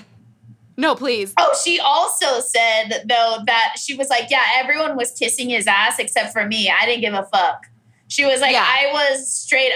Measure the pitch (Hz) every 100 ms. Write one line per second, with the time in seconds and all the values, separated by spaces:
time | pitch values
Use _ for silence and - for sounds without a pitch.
0 | - - - _ - - _ - 302 262
1 | 269 226 196 - 587 - 339 339 277 302
2 | 403 - 320 247 - 233 226 220 214 214
3 | 214 240 226 220 214 233 220 - - 269
4 | 269 240 233 269 226 247 254 302 311 269
5 | 240 - 254 254 247 240 208 196 214 -
6 | 214 240 208 226 208 220 190 175 220 240
7 | 214 202 196 202 165 143 - _ _ _
8 | _ - 285 262 269 254 196 262 285 285
9 | 285 269 - - - 262 262